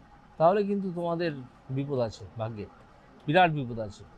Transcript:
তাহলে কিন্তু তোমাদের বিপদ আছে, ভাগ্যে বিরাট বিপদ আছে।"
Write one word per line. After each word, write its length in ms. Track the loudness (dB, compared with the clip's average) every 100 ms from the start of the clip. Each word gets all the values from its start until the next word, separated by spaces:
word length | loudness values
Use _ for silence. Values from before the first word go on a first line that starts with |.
| -20 -20 -12 4
তাহলে 260 | 4 4
কিন্তু 280 | 2 -2 -4 -4
তোমাদের 360 | -2 -2 -2 -4 -10 -16 -6
বিপদ 300 | -4 -2 -2
আছে, 260 | -2 -6 -12 -8
ভাগ্যে 280 | -8 -8 -12 -16 -20 -20 -20 -8 2
বিরাট 240 | 6 6
বিপদ 280 | 4 -4 -6
আছে।" 240 | -8 -10 -20